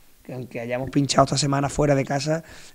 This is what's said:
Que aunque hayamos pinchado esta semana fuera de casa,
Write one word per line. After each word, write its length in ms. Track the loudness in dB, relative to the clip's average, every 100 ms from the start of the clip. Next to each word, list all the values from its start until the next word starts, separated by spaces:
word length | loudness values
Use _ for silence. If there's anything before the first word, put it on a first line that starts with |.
| -20 -20
Que 100 | -12
aunque 260 | -10 -10 -8
hayamos 300 | -4 -4 -2
pinchado 340 | 0 2 4
esta 140 | 4 2
semana 320 | 0 0 0
fuera 260 | 0 2 2
de 80 |
casa, 400 | 2 -2 -2 -2 -4 -18 -20